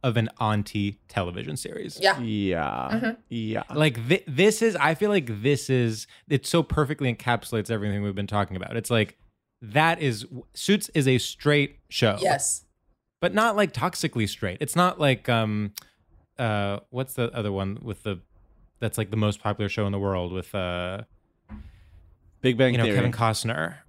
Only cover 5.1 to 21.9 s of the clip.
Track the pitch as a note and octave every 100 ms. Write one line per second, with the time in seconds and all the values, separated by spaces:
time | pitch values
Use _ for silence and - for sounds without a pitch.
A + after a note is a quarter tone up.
5.1 | G3+ B2+ G#2+ A#2 C#3+ - C3 A#2+ A2 -
6.1 | - _ C#3+ - E3+ D3 - C#3 C#3+ C3
7.1 | A2+ - A#2 - A2+ G#2 A2+ G#2 G2+ G#2
8.1 | G2 G2+ G#2 F#2+ F#2 - A#2 - A#2+ G#2+
9.1 | - _ _ _ _ A2+ A2+ D#3+ E3 D3
10.1 | A2 - B2 - - - G3+ - E3 C3+
11.1 | B2+ - - D3 D3 C#3 - _ - A#2
12.1 | G2+ F#3 C#3+ - - _ _ _ _ _
13.1 | _ F3 G3 A3+ G#3 G3+ - E3+ - -
14.1 | B2 G#2 - G2 F2+ D3+ E3+ F3+ - D3
15.1 | B2 - A#2 A2 G#2 G#2 - - _ _
16.1 | _ _ - A#2+ G#2+ G2+ G2+ - B2 C3
17.1 | - A#2 A#2+ G#2 G2 G2 G#2 - G2+ A2+
18.1 | F2+ - _ _ _ _ _ A2+ - G#2+
19.1 | A2 G#2+ G2+ G#2+ G2+ G#2 - G2+ G2 G2
20.1 | F#2+ F2 F#2 F2+ G#2 F2+ F2 F2+ G2 A2
21.1 | _ _ _ _ G#3+ - - -